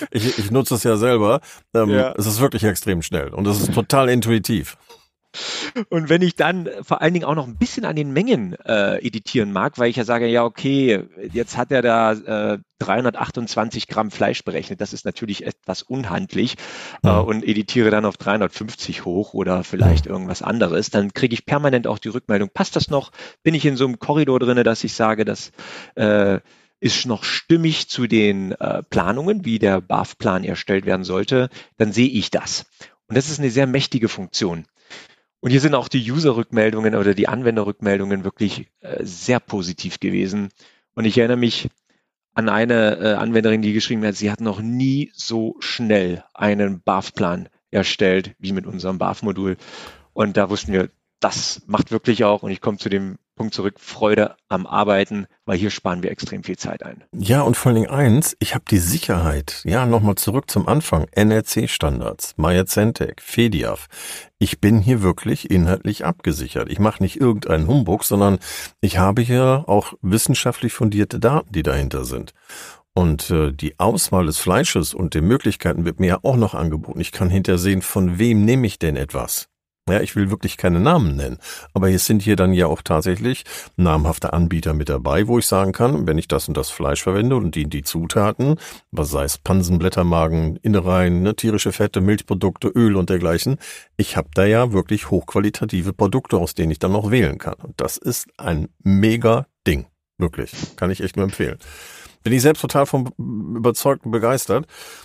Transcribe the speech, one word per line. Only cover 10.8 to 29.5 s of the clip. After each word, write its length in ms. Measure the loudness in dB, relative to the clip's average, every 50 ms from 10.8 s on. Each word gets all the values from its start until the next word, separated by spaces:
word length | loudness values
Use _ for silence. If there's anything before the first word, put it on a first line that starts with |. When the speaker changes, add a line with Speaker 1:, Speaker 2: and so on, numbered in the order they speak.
| 4 4 2 2 0 -8 _ -14 -14 -8
Speaker 2:
jetzt 240 | -6 -6 -6 -4 -4
hat 160 | -4 -2 0
er 80 | 0 2
da, 320 | 4 4 4 4 4 2
äh, 460 | 2 0 -4 -6 -4 -2 -2 -2 -4 -4 -6 _ _ _
dreihundertachtundzwanzig 1080 | -2 0 0 0 0 -2 -2 -2 -6 -6 -6 -8 -8 -4 -2 -2 -2 -2 -4 -8 -10 -6
Gramm 220 | -4 -4 -4 -4
Fleisch 340 | -2 0 0 0 0 -2 -6
berechnet, 380 | -6 -6 -6 -6 -8 -8 -8
das 100 | -8 -8
ist 140 | -8 -8 -8
natürlich 400 | -8 -8 -6 -6 -6 -6 -6 -8
etwas 340 | -10 -10 -10 _ -8 -8 -8
unhandlich, 760 | -6 _ -6 -6 -4 -4 -4 -6 -6 -4 -2 -2 -2 -2 -2 -8 -14 -16 -16 -16 -16 -16 -8 0
äh, 60 | 2 4
Speaker 1:
Mhm. 160 | 4 4 2
Speaker 2:
und 240 | 2 -2 -2 0 -2
editiere 400 | -2 -2 -2 -2 0 2 4 4
dann 160 | 4 4 2
auf 140 | 0 -4 -4
dreihundertfünfzig 880 | -2 -2 0 0 0 -2 -4 -8 -12 -12 -12 -12 -10 -10 -10 -8 -6
hoch 260 | -4 -2 -2 -2 -2
oder 320 | -4 -4 -2 0 0 -2 -2
vielleicht 400 | -4 -2 2 4 6 6 4 2
Speaker 1:
Mhm. 80 | -2
Speaker 2:
irgendwas 300 | -6 -8 -6 -8 -8 -8
anderes, 480 | -4 -4 0 0 0 2 2 -2 -2 0
dann 240 | 0 0 -2 0 -2
kriege 180 | -2 -2 0
ich 140 | -2 -4 -2
permanent 400 | -2 0 2 4 4 4 2 0
auch 120 | 0 -4 -4
die 100 | -6 -8
Rückmeldung, 420 | -8 -8 -2 0 0 0 0 -2
passt 240 | -2 -4 -4 -2 0
das 140 | -2 -2 0
noch? 200 | -2 -2 -2 -4 _ -20 -20 -20 -20 _
Bin 120 | _ 0 0
ich 100 | 2 2
in 120 | 2 2
so 100 | 2 0
einem 120 | 0 -2 -4
Korridor 400 | -4 -2 0 2 2 2 2 2
drinne, 260 | 2 2 2 4 4
dass 200 | 2 2 0 -4
ich 80 | -6
sage, 320 | -2 0 2 2 2 0 0
das, 280 | -2 -2 -6 -10 -18 _ -20 -18 -18 -16 -18 -18 -16 _
äh, 460 | 0 2 4 4 4 4 2 0 -2 -4 _ _ _ _ _ _ _
ist 280 | -2 -2 -2 -2 -2
noch 180 | -4 -4 -4 -4
stimmig 640 | -6 -6 -8 2 _ 2 4 4 0 0 -2 -6 -6
zu 180 | -4 -4 -2
den, 460 | 2 4 4 4 4 2 0 -2 -6
äh, 300 | -6 -6 -4 -4 -4 -6
Planungen, 640 | -6 _ -2 0 0 0 -2 -2 -2 -2 -2 -2 -2
wie 120 | -2